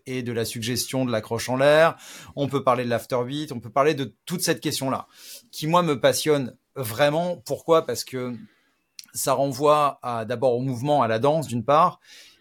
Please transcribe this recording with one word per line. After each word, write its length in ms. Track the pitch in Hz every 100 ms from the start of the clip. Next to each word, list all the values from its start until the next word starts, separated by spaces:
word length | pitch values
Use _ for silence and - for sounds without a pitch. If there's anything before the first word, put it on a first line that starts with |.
| -
et 160 | 127
de 100 | 120
la 140 | 117 110
suggestion 580 | 120 110 117 - 135
de 80 | 127
la 80 | 110
croche 300 | - 113 -
en 60 | 127
l'air, 420 | 143 151 160 139 - - - -
on 120 | 135
peut 160 | 135
parler 200 | 135 123
de 60 | 120
l'afterbeat, 640 | 117 - 127 120 147 151
on 60 | 123
peut 120 | 117
parler 240 | 139 143 143
de 180 | 123 - -
toute 160 | 175
cette 200 | 170 156
question-là, 460 | 151 127 135 107 - - - - _
qui, 140 | - 156
moi, 160 | 175
me 180 | 170 139
passionne 560 | 139 127 156 143 123 - _ -
vraiment. 600 | 113 110 147 156 175 127
Pourquoi ? 440 | - 131 - 160 156
Parce 160 | 117
que 320 | - 131 123 117 - _ _ _ _ - - -
ça 180 | -
renvoie 640 | 131 139 123 147 151 143 -
à, 220 | 123 117 110
d'abord 280 | 120 131
au 80 | 120
mouvement, 400 | 135 120 143 147
à 60 | 113
la 100 | 113
danse, 300 | 139 160 113
d'une 180 | 120 107
part, 340 | 147 175 - _ - - _